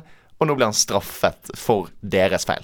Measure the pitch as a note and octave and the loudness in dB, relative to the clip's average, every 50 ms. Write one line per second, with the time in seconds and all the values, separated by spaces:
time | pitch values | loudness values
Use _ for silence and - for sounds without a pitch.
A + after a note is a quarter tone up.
0 | - - - - _ _ - - D#3 D#3 C#3+ C3 A#2+ G#2+ G#2+ - - - G2+ G2+ | -2 -8 -18 -20 _ _ -4 -2 0 0 2 2 2 2 2 0 0 0 0 -2
1 | - - - - - F2+ - - - - - - - - A2+ G2 F2 - - - | -2 -4 -2 0 0 0 0 -4 -10 -16 -14 -6 0 0 0 0 0 -4 -10 -12
2 | - G2 F#2+ F#2+ F#2 F#2+ F#2 F2 - - - - | -6 0 2 4 4 4 2 0 0 -2 -4 -4